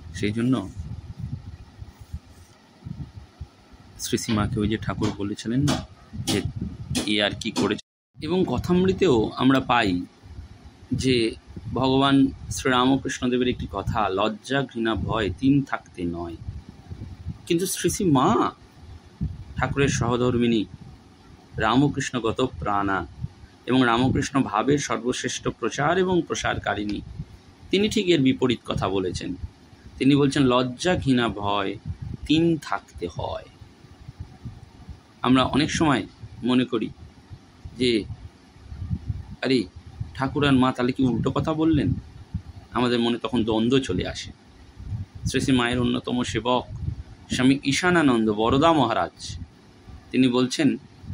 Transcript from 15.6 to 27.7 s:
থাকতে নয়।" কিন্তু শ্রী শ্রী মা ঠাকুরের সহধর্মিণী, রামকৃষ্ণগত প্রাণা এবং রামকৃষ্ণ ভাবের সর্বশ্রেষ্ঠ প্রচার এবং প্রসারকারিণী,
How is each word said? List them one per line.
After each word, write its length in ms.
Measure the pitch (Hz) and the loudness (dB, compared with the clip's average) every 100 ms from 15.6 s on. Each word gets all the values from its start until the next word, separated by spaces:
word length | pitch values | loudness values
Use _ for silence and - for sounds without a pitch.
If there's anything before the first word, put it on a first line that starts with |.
থাকতে 420 | 139 117 - - | 2 -4 -8 -8
নয়।" 320 | 87 85 85 82 - - - - - - - - - - - | -6 -6 -8 -10 -12 -12 -14 -20 -16 -14 -14 -14 -12 -8 -2
কিন্তু 200 | 170 185 | 0 0
শ্রী 240 | - 175 | -2 -2
শ্রী 140 | - | 0
মা 460 | 185 131 156 349 - - - - - - - - - - - - | 2 4 4 4 0 -4 -18 -20 -20 -20 -18 -10 -8 -8 -12 -4
ঠাকুরের 320 | 131 139 139 | -2 2 2
সহধর্মিণী, 760 | - 120 120 123 120 120 113 98 - - - - - - - - - | 2 2 2 2 2 4 2 0 -8 -20 -20 -20 -20 -20 -20 -14 -2
রামকৃষ্ণগত 840 | 110 123 143 135 - 123 110 104 127 - | 2 4 4 2 -4 -2 -2 0 -2 -2
প্রাণা 480 | 104 101 98 95 85 - - - - - - | -2 0 0 -2 -4 -10 -12 -12 -20 -12 0
এবং 160 | 131 | 4
রামকৃষ্ণ 600 | 123 117 127 131 - 139 | 6 4 4 2 0 0
ভাবের 360 | 107 101 123 147 | 0 0 2 0
সর্বশ্রেষ্ঠ 720 | 143 113 117 123 123 - 123 | 0 -4 -2 -4 -4 -6 -6
প্রচার 500 | - 110 - 143 180 | -4 -4 0 0 2
এবং 240 | 185 180 143 | 2 2 0
প্রসারকারিণী, 720 | 110 117 107 104 104 104 101 - - - - - - - | -2 -2 -2 -2 -4 -4 -6 -8 -12 -14 -16 -20 -20 -2